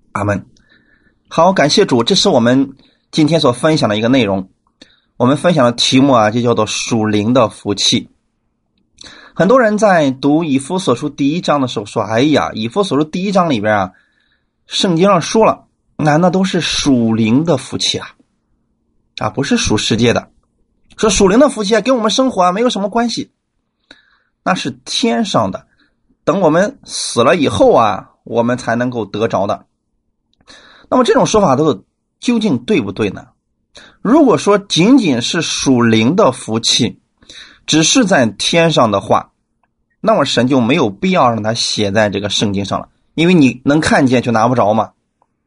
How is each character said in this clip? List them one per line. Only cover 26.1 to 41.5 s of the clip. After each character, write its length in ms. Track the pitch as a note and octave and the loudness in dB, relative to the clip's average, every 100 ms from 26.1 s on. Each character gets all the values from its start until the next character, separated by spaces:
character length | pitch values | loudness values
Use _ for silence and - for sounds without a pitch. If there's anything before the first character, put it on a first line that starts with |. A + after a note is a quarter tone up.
| _ - | _ -4
等 160 | F3+ | 0
我 80 | E3 | 2
们 300 | E3 G#3 - | 2 0 -4
死 400 | - - - A#2+ | -14 -12 -6 0
了 120 | A#2+ F3+ | 2 2
以 120 | B2 | 0
后 260 | - B3+ | 2 4
啊， 380 | D3+ A2 G2 - _ - | 4 2 -2 -10 _ -8
我 180 | A#2 | -4
们 140 | A#2 B2 | -2 -2
才 180 | - A#2 | -4 -4
能 140 | B2 | -4
够 160 | A#2+ G2+ | -6 -6
得 220 | G#2 - | -4 -2
着 180 | G#2+ G2+ | -2 -4
的。” 200 | G2+ _ _ _ _ _ _ _ _ _ - - - - | -6 _ _ _ _ _ _ _ _ _ -20 -20 -18 -4
那 60 | B3+ | 0
么 60 | |
这 100 | B3 | 2
种 120 | C#4 F#3 | 2 2
说 140 | G#3+ | 2
法 160 | F#3 B2+ | 2 2
都 300 | D#3 G#2+ - _ _ _ | 0 -2 -6 _ _ _
究 200 | - A#3 | -4 -2
竟 180 | G#3+ B2 | 0 -2
对 240 | - F#3+ | -2 -2
不 100 | G2 | -2
对 180 | G2 G#2 | -4 -4
呢？ 180 | - - _ _ _ _ - - _ | -6 -18 _ _ _ _ -20 -20 _
如 240 | F#3+ D4+ C4+ | 0 4 4
果 120 | D3+ | 2
说 200 | G3 G3+ | 2 0
仅 400 | - D3+ G3 C4+ | 0 0 4 4
仅 240 | F#3 A#2 | 4 -2
是 200 | C3 F3 | -2 -4
属 400 | C#3 - C#3+ B2 | -4 -4 0 2
灵 340 | A#2 A2 A2+ F#3+ | 4 2 2 2
的 160 | F3 | 0
福 280 | - - A2 | 0 -6 -4
气， 400 | - - G#2+ - _ _ _ - - _ - | -2 -2 -2 -6 _ _ _ -20 -20 _ -2
只 180 | D#3 | 0
是 200 | E3 C#4 G3 | 2 2 2
在 200 | F3 A2+ | 2 0
天 460 | - - E3 E3 | -2 -2 0 2
上 180 | D3+ A2+ | 2 0
的 100 | G2 | 0
话， 320 | - A2 - _ _ _ _ _ _ _ | -2 -4 -4 _ _ _ _ _ _ _
那 140 | G3 G#3 | -2 0
么 100 | C#3 | 0
神 220 | - B2+ | 0 0
就 120 | C#3 | 2
没 160 | A2 D3+ | 2 0
有 140 | A2+ | 0
必 220 | F#2+ F#3 | -2 -2
要 180 | F3+ B2+ | 2 2
让 140 | A2+ | 0
它 100 | G#2+ | -4